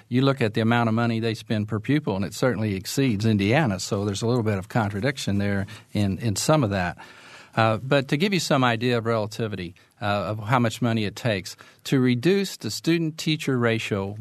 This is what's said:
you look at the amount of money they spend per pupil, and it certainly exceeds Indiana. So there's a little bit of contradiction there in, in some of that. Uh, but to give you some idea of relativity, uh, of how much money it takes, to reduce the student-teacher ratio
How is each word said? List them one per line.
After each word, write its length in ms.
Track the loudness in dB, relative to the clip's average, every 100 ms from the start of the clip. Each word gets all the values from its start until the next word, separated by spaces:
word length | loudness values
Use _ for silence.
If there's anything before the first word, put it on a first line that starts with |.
| -2
you 140 | 2
look 180 | 2 2
at 140 | 0
the 60 | 2
amount 280 | 2 4 2
of 60 |
money 240 | 2 2 0
they 160 | -2
spend 320 | -4 -2 -2 -2
per 140 | -4
pupil, 340 | 0 0 0
and 100 | -2
it 80 | -4
certainly 440 | 0 0 0 -2 -2
exceeds 500 | -4 0 0 2 2
Indiana. 540 | 4 4 4 2 -2
So 240 | -2 -2
there's 180 | -2 -2
a 40 | 0
little 180 | 0
bit 120 | 0 -2
of 120 | -2
contradiction 720 | -2 0 -2 -4 -4 -4 -2
there 280 | -2 -2 -4 -12 -8
in, 260 | -2 -2 -2
in 180 | -4 -2
some 260 | 2 2
of 80 | 2
that. 260 | 0 -2 -6 -16 -20 -20 -20 -6 0
Uh, 220 | 2 2
but 280 | 0 0 2
to 80 | 0
give 160 | 0
you 80 | 0
some 220 | 2 2
idea 360 | 4 2 0 0
of 80 | 0
relativity, 680 | -2 -2 -4 -6 -6 -10 -12 _ _
uh, 40 |
of 340 | -2 -2 -2 -6
how 220 | 0 2
much 200 | 2 0
money 260 | 0 0 -2
it 100 | -4
takes, 400 | -2 -2 -4 -14 -20 _
to 140 | 0 2
reduce 580 | 4 4 2 2 0 -6
the 120 | -8
student-teacher 880 | -4 0 0 0 -4 -2 -2 0 2
ratio 560 | 2 2 0 -2 -2 -4